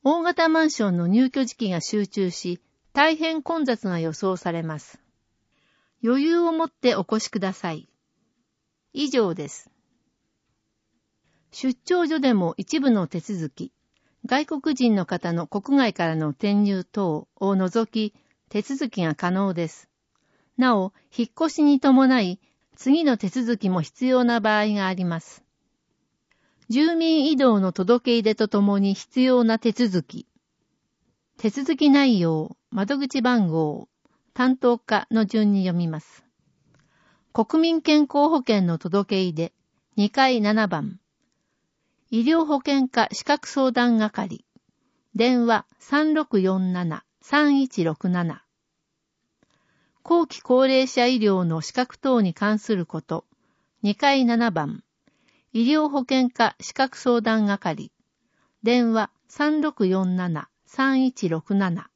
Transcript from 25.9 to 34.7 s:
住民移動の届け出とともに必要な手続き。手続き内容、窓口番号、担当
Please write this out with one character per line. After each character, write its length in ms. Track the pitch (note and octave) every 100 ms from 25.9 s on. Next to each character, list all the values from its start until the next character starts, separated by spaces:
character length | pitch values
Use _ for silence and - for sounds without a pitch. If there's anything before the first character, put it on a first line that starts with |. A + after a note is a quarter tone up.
| _ _ _ _ _ _ _ _
住 280 | A#3 D#4+ E4
民 320 | E4 D#4+ C#4+
移 80 | C#4
動 240 | C4 G#3+
の 120 | F#3+
届 460 | F3 F3+ A#3+ - A#3
け 40 |
出 100 | G#3+
と 140 | G#3 G#3+
と 120 | G3+
も 180 | G3+ G3+
に 160 | G3 G3
必 260 | - B3+
要 220 | C4 B3+
な 160 | A3+ A3+
手 120 | A#3
続 300 | - A#3+ F#3
き。 240 | - - - _ _ _ _ _ _ _ _ _ _ _
手 140 | A3
続 240 | C4+ C#4 C#4+
き 140 | D4
内 300 | C#4 C4+ G#3
容、 380 | E3+ D#3 D#3 - _
窓 260 | G#3+ G3 C#4
口 240 | C#4 C4+
番 260 | B3 A#3+ F3+
号、 400 | D#3+ D#3 C#3+ - _ _ _ _
担 240 | - B3+ C4
当 220 | B3